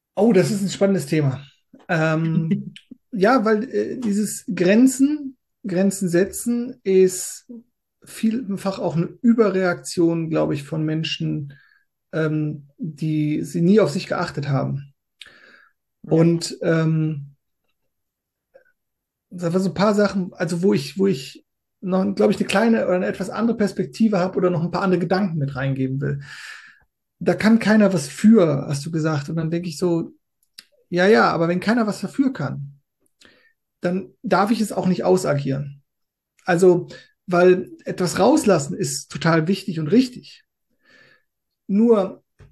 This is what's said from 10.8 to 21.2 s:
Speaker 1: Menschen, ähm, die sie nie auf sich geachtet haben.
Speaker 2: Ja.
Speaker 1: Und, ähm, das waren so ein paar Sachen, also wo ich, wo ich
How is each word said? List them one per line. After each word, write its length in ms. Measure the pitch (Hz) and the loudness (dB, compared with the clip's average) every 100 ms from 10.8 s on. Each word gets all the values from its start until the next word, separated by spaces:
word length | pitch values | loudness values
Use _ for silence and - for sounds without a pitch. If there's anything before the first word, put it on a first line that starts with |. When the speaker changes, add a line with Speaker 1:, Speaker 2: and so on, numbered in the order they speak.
| 156 | -4
Speaker 1:
Menschen, 680 | 156 160 - 160 151 143 - _ _ _ _ - | -4 -6 -6 -4 -6 -8 -16 _ _ _ _ -10
ähm, 540 | 160 156 151 151 147 - - | -4 -2 -2 -4 -8 -14 -12
die 640 | 175 - 156 156 151 156 | -12 -6 -4 -2 -2 -4
sie 180 | 165 175 | -4 0
nie 180 | 170 214 | 4 4
auf 120 | 160 | 4
sich 160 | 180 - | -2 -6
geachtet 400 | - 170 151 139 | -6 -6 -6 -4
haben. 440 | 131 131 139 - _ _ _ - - _ _ _ _ _ _ | -2 -2 -6 -10 _ _ _ -20 -20 _ _ _ _ _ _
Speaker 2:
Ja. 240 | - 160 170 | 0 4 4
Speaker 1:
Und, 260 | 170 - - | 2 -4 -6
ähm, 760 | 180 160 160 160 156 147 143 _ _ _ _ _ _ _ _ _ _ _ _ _ _ _ _ _ _ _ _ | -2 0 0 0 -2 -4 -12 _ _ _ _ _ _ _ _ _ _ _ _ _ _ _ _ _ _ _ _
das 240 | 180 170 | -8 -2
waren 80 | 185 | -2
so 80 | 190 | -2
ein 40 | |
paar 200 | 147 208 | 0 2
Sachen, 400 | 208 202 196 175 | 2 0 0 -6
also 300 | - 170 175 | -6 -4 0
wo 100 | 196 | 2
ich, 240 | 196 143 190 | 0 -2 -2
wo 100 | 196 | 0
ich 380 | 147 | 0